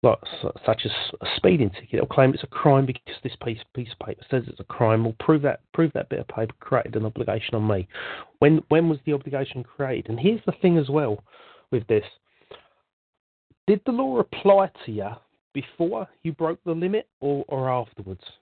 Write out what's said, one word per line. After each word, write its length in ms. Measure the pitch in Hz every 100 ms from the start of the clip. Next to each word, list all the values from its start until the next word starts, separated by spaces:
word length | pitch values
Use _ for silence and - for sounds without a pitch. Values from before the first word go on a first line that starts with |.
Like, 160 | 120 107 - -
su-, 100 | - - -
such 180 | 113 110
as 60 | - - -
a 60 | - -
speeding 340 | - 180 107
ticket. 200 | - -
They'll 120 | - -
claim 280 | - 131
it's 100 | 135
a 40 | -
crime 380 | - 156 135 135
because 300 | 127 - -
this 120 | 131 -
piece, 160 | - 113 -
piece 160 | - 117
of 140 | - -
paper 180 | - -
says 120 | 131 113
it's 120 | -
a 20 |
crime. 400 | - - 113 113
Well, 120 | 113 113
prove 220 | - 156
that, 200 | 143 - _
prove 180 | - 165
that 160 | - -
bit 100 | -
of 80 | -
paper 240 | - 113 -
created 340 | - 127 - 117
an 100 | 107
obligation 500 | - 113 107 - 113
on 120 | 107
me. 220 | 101 92 - - - - _
When, 240 | 143 156 -
when 180 | 156 170
was 120 | 147 -
the 80 |
obligation 500 | 143 135 135 135 131
created? 460 | 120 _ 135 127 -
And 100 | 113
here's 260 | 160 226 -
the 80 | -
thing 160 | 185 170
as 120 | 135
well 320 | 147 139 104 _ - - - _
with 140 | 127 113
this. 180 | 110 - _ _ _ _ - _ _ _ _ _ _ _ _ _ _ -
Did 140 | 208 -
the 60 |
law 280 | 240 269 254
apply 500 | - - 196 196 190 - -
to 60 |
you 180 | 104 98 104 _ _ _
before 540 | 139 - _ 170 226 196 _
you 80 | 160
broke 320 | 151 160 170
the 80 | -
limit 360 | 165 180 214 - _
or, 240 | 143 143 -
or 220 | 135 131
afterwards? 540 | 127 113 - 95 95 - _